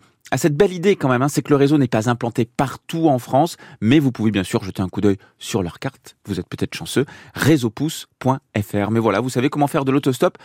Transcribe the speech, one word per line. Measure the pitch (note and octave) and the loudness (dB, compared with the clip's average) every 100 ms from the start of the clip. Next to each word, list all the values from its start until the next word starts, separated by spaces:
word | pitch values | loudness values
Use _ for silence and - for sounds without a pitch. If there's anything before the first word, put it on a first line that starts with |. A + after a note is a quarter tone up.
| _ _ - | _ _ -8
à | C3 | -2
cette | E3+ D3 | 0 2
belle | G3+ | 2
idée | F3+ F#3 F#3+ | 2 0 2
quand | C#3 | 2
même, | B2 | 2
hein, | C#3+ | 0
c'est | D3 | -2
que | - | 2
le | C#3+ | 4
réseau | C#3 D3+ | 4 4
n'est | B2+ | 2
pas | A2+ A#2+ | 0 0
implanté | A#2+ A#2 A#2+ A2+ | -2 -2 -2 -2
partout | - C3+ - - E3 D#3+ | -2 -4 -6 -8 0 2
en | B2+ | 2
France, | - C3 E3 - - - | 0 0 0 -2 -20 -4
mais | G#2+ D3+ | 2 4
vous | C#3 | 4
pouvez | A2+ A2 | 0 0
bien | G2 | 0
sûr | F2+ A2+ | -2 -4
jeter | F#2+ - | -4 -6
un | F#2 | -6
coup | - | 0
d'œil | G2+ G2 _ _ | 0 0 _ _
sur | - A2 | -6 -4
leur | F2 - | -4 -6
carte. | C3+ - - - - | -10 -10 -18 -16 -10
Vous | F#2 | -8
êtes | - | -8
peut-être | - F#2+ | -6 -6
chanceux, | - E2 - C#3 - - - | -8 -4 -2 -2 -6 -18 -4
réseau | B2+ D#3 A#2 | 2 2 0
pouce | - D3 - - - | -4 -6 -8 -14 -6
point | B2+ C3+ - A2+ | -2 -2 -4 -6
F | G#2 | -4
R. | G#2 G2+ | -2 -2
Mais | A2+ | 0
voilà, | A2+ G2 | 2 0
vous | B2+ | -2
savez | B2 C3+ | -2 -2
comment | D3+ C#3+ | 0 -2
faire | D#3 C3+ | 0 0
de | |
l'autostop | C3+ C#3+ B2+ F3+ - | 0 0 0 0 -2